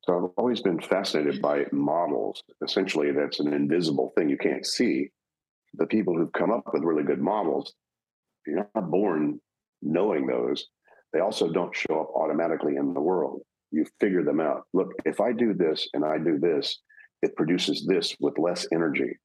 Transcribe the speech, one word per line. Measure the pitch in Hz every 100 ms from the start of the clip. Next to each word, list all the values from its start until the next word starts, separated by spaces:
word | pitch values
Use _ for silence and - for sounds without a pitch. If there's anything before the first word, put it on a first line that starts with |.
So | - 87
I've | 92 -
always | 120 110
been | 98 82
fascinated | - 95 95 80 71 69
by | 71 73 71
models. | 71 71 76 87 64 50 - - _
Essentially, | - - 95 80 73
that's | 71 71 -
an | 73
invisible | 71 71 82 82 69 64 -
thing | 78
you | 69
can't | - 69 -
see. | - 120 67 71 _ _ _ _ _ _
The | - -
people | 110 92 85
who've | 82
come | - 87
up | 117 -
with | 76
really | 80 78
good | 71 67
models, | 76 107 87 69 - - _ _ _ _ _ _ -
you're | 78 104 110
not | 90
born | 87 104 80 76 73 _ _ _ _
knowing | 73 80 104 82 65
those. | 62 60 69 - _ _ - _
They | 78
also | 95 110 90
don't | 82 87 -
show | - 78
up | 76 -
automatically | 78 78 82 80 76 69
in | 69
the | 67
world. | 78 92 69 71 - _ _
You | 78 76 _
figure | 104 90
them | 73 73
out. | 78 67 -
Look, | 92 92 - -
if | -
I | 107
do | 113 117
this | 90 82 76 -
and | 71 76
I | 78
do | 80 76
this, | 85 76 - - _ - - _
it | - -
produces | 78 85 - 95 82
this | 92 80 -
with | 71 71
less | 82 87 -
energy. | 85 82 64 65 -